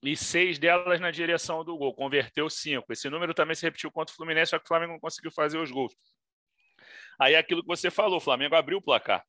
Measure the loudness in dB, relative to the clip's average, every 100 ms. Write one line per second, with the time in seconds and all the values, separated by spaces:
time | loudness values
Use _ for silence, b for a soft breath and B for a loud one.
0 | -4 -4 -2 2 2 2 4 4 4 0
1 | 0 -4 -2 -2 -2 -6 -6 -4 -4 -4
2 | 0 0 0 -2 -4 -4 -4 -6 -4 -8
3 | -6 -6 -4 -2 -2 0 -4 -4 -10 -8
4 | -8 -8 -4 0 2 0 0 0 0 -6
5 | -10 -8 -10 -2 -2 0 -4 -4 -4 _
6 | _ _ _ _ _ _ _ _ B B
7 | B B 6 6 4 -2 -2 -2 -2 0
8 | 0 2 0 0 4 2 2 -4 2 2
9 | 2 -2